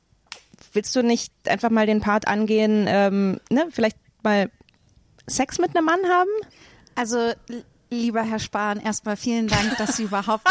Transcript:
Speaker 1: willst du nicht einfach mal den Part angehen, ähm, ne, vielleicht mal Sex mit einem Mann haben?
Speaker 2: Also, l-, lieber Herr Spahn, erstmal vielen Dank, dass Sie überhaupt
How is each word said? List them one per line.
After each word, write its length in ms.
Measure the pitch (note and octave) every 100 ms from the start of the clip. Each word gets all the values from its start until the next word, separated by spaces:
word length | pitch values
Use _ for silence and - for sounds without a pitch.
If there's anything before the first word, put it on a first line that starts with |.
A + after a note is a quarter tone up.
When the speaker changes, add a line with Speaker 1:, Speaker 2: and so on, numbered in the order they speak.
| _ _ - - _ - -
Speaker 1:
willst 240 | G#3 G#3 C4
du 80 |
nicht 280 | A#3 A#3 - _ -
einfach 220 | G3 A#3
mal 160 | A3+ G#3+
den 160 | G#3+
Part 260 | G#3 G#3+ -
angehen, 580 | G#3 G#3+ A3 G#3+ G#3+ G3+
ähm, 520 | F#3+ G3+ G3 G3 F#3 -
ne, 180 | B3 E4
vielleicht 260 | - A3 - _ _
mal 260 | A3 G#3 F#3+ - _ _ _ _ _ _ -
Sex 320 | - C4+ -
mit 160 | F4 F4
einem 100 | D#4+
Mann 180 | F4 F#4
haben? 200 | F4+ F#4 G#4+ G#4 - - - - -
Speaker 2:
Also, 220 | A#3 A#3+
l-, 460 | A#3 - - A#3+ - _ -
lieber 340 | A#3+ A#3 A3+
Herr 160 | A3 A3
Spahn, 400 | - G#3 G#3 G#3
erstmal 360 | G#3+ G#3 A3 G#3
vielen 320 | - A#3 A3
Dank, 300 | G#3 G#3+ A#3+
dass 180 | G#3+ -
Sie 60 |
überhaupt 440 | A3 G3 G3+ A3 -